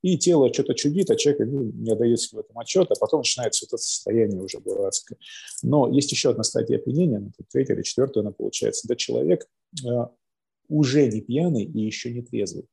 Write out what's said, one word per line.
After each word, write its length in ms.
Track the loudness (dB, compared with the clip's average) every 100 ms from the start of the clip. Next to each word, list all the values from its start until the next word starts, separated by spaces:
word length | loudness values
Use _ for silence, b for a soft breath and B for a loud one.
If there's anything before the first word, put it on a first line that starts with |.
и 140 | 2 2
тело 360 | 4 6 4
что-то 220 | 2 -2 0
чудит, 360 | 0 0 2
а 40 | 4
человек, 300 | 4 2 0
ну, 160 | 0
не 280 | -4 -4 -2
отдаёт 280 | 2 4 2
себе 220 | 0 -10
в 40 | -12
этом 140 | -12
отчёт, 320 | -2 0 2
а 40 | 2
потом 220 | 2 0
начинается 440 | 0 -2 -2 -2 -4
вот 100 | -6
это 80 |
состояние 580 | -4 -4 0 2 2 0
уже 160 | -6 -10
дурацкое. 560 | -6 -4 -2 -4 -8 -20 B B B B
Но 260 | 2 4 4
есть 220 | 2 0
ещё 200 | 0 0
одна 120 | 0
стадия 340 | -2 -2 0 -2
опьянения, 420 | 0 0 2 0
ну, 100 | -6 -16 -6
третья 240 | -2 0 -2
или 80 |
четвёртая 400 | -2 0 0 0
она 80 | -4
получается, 500 | -4 -6 -2 -4 -4 -4
когда 80 | -4
человек, 500 | -2 0 2 2 0 _ _ -10 -4
э, 40 | -2 -4 _ _ _ _ _ _
уже 380 | 2 4 4 4
не 120 | 2
пьяный 420 | -2 0 2 0 -2
и 160 | -4
ещё 300 | -4 -4 -8
не 100 | -8
трезвый. 420 | -8 -6 -4 -6 -16